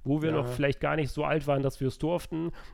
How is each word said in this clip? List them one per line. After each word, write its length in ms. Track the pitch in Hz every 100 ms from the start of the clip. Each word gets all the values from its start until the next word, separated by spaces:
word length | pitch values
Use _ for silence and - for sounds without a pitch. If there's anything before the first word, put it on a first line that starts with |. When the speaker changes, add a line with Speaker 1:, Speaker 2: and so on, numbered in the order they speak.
Speaker 1:
wo 180 | 123 151
wir 80 | 160
Speaker 2:
Ja. 60 | 156
Speaker 1:
noch 120 | 123
vielleicht 320 | 123 143 135
gar 160 | 143 156
nicht 140 | 139
so 160 | 147 147
alt 220 | 156 143
waren, 160 | 139
dass 160 | 139 -
wir 60 | 131
es 100 | -
durften 540 | 151 175 - 160 165 - -